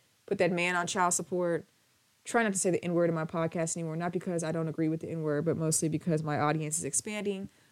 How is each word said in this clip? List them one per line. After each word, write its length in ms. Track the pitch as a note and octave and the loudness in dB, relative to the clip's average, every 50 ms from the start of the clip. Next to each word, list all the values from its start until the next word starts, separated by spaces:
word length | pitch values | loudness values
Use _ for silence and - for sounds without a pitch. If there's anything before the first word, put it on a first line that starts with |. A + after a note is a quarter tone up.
| _ _ _ _ _ | _ _ _ _ _
Put 120 | - G3+ | -2 2
that 140 | G3 F#3 E3+ | 2 4 4
man 240 | F#3 E3+ F3 F3+ F3+ | 4 2 2 2 2
on 120 | F3 F3 | 2 0
child 260 | E3+ - G3 F3+ F3 F3 | 0 2 2 2 2 2
support. 520 | - E3+ - F#3+ F3+ F3+ E3+ E3+ D3+ - _ _ _ _ _ _ _ _ _ _ _ - | 0 -2 -2 -2 0 0 2 0 0 -2 _ _ _ _ _ _ _ _ _ _ _ -6
Try 180 | - - A#3 A3+ | 0 2 2 2
not 80 | G#3 G3 | 2 2
to 60 | F#3 | 0
say 120 | - F#3+ | 2 2
the 120 | E3+ - - | 2 2 0
N-word 260 | F3 E3+ E3+ E3+ E3 | 0 2 4 4 4
in 60 | E3+ | 2
my 80 | D#3+ D#3+ | 0 -2
podcast 540 | - - E3 E3 D#3+ - F3 E3 D#3+ - | -2 -2 -2 -2 0 0 -2 -2 -2 -2
anymore, 180 | F3 E3 D#3+ D#3 | -4 -4 -4 -4
not 160 | E3 E3+ F3+ | -4 -2 -2
because 320 | F3 F3+ - F#3+ E3+ E3 E3 | -4 -4 -2 -2 -2 -2 -2
I 80 | D#3+ | -2
don't 160 | E3 E3 D#3+ | -2 -2 -2
agree 220 | D#3+ D3 - D#3+ D#3 | -2 -2 0 0 0
with 100 | D#3+ E3 | 0 -2
the 100 | - - | -4 -6
N-word, 360 | E3 E3 D#3 D3+ D3 D3 D#3 | -6 -4 -2 0 0 0 2
but 100 | E3+ D3+ | 0 0
mostly 320 | D#3+ D#3+ D#3+ D#3+ - E3+ | 0 0 0 0 2 0
because 360 | D#3 D#3+ D3+ - F3 D#3 D#3 D#3 | 0 -2 -2 0 0 0 0 0
my 140 | D3+ D3 | 0 0
audience 400 | - D3 D3+ D3+ D#3+ D#3 D3+ D3+ | 2 2 2 2 0 -2 -4 -4
is 60 | E3+ - | -4 -4
expanding. 640 | E3+ - - - G#3+ G#3+ G#3+ G3 G3+ G3 F#3+ G3 - _ _ _ _ | -2 -4 -4 -4 -4 -6 -4 -2 -4 -4 -4 -6 -12 _ _ _ _